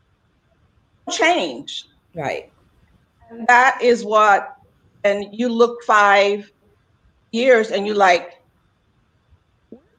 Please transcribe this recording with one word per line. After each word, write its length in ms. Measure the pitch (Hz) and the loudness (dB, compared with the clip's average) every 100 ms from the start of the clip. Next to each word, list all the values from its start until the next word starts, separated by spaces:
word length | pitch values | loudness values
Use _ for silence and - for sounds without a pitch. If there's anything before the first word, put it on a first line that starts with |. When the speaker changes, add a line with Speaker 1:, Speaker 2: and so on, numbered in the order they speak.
| _ _ _ _ _ _ _ _ _ _ - | _ _ _ _ _ _ _ _ _ _ -10
Speaker 1:
change. 760 | - 330 349 165 123 - - - _ _ 165 | -2 0 0 -4 -10 -14 -16 -18 _ _ -10
Speaker 2:
Right. 340 | 131 76 - _ _ _ _ _ _ _ - | -8 -8 -12 _ _ _ _ _ _ _ -20
Speaker 1:
And 160 | 233 233 | -8 2
that 320 | 247 262 - | 4 2 0
is 220 | 240 233 | 0 0
what, 540 | 208 214 208 196 - - _ _ _ _ | 0 0 2 2 -2 -20 _ _ _ _
and 240 | 202 202 202 | -4 -4 -8
you 180 | 214 247 | -6 -4
look 340 | 226 233 - | 0 0 -2
five 680 | - 214 202 202 202 208 - _ _ _ _ _ _ _ _ | 0 2 4 4 2 -2 -10 _ _ _ _ _ _ _ _
years 380 | 226 262 233 220 | -2 2 2 2
and 160 | 196 202 | -4 -4
you 80 | |
like, 480 | 202 190 - - - _ _ _ _ _ _ _ _ _ _ _ _ _ | 2 2 2 -2 -20 _ _ _ _ _ _ _ _ _ _ _ _ _
"Where 100 | 226 _ | -20 _